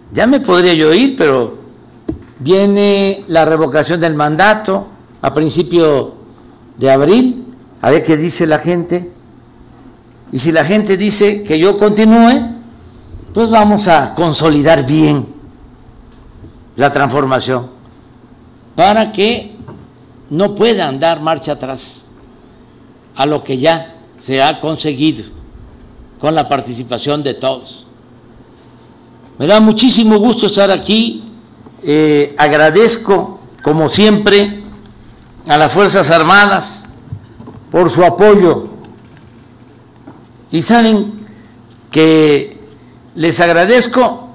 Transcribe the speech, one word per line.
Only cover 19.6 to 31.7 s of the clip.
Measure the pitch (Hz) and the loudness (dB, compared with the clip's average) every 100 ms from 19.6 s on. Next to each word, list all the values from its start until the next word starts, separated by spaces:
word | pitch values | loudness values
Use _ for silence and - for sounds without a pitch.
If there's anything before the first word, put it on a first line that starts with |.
| - - - _ - - - | -20 -20 -20 _ -20 -20 -10
no | 151 202 202 | -4 -2 0
puedan | 226 202 151 135 | 0 0 -4 -2
dar | 165 160 | -2 -2
marcha | 160 151 151 | -4 -4 -6
atrás | 143 131 160 - - - - - - - - - - - - _ - | -8 -8 -10 -12 -14 -20 -20 -20 -20 -20 -20 -20 -20 -20 -20 _ -4
a | 143 | -2
lo | 147 | -2
que | - 127 | -6 -4
ya | 151 165 - - - - | -2 -2 -6 -20 -20 -18
se | - 135 | -6 0
ha | 143 156 | 0 -2
conseguido | 156 156 156 131 156 110 98 - - - - - - - - - | -8 -6 -6 -2 -2 -2 -12 -20 -20 -20 -20 -20 -20 -20 -20 -8
con | 147 160 | -4 -2
la | 143 | -2
participación | 139 123 120 120 117 147 147 | -4 -6 -12 -8 -8 -4 -4
de | 139 | -4
todos. | 113 131 127 - - - _ _ - - - - - - - - - _ - - - | -6 -6 -6 -12 -20 -20 _ _ -20 -20 -20 -20 -20 -20 -20 -20 -20 _ -20 -20 -6
Me | 147 | 0
da | 214 | 4
muchísimo | 220 220 254 226 220 208 | 4 2 2 2 2 2
gusto | 233 226 202 | 2 0 -2
estar | - 196 | 0 0
aquí. | 185 - 214 233 - - - - - - | 0 -2 -2 -2 -6 -16 -20 -20 -20 -20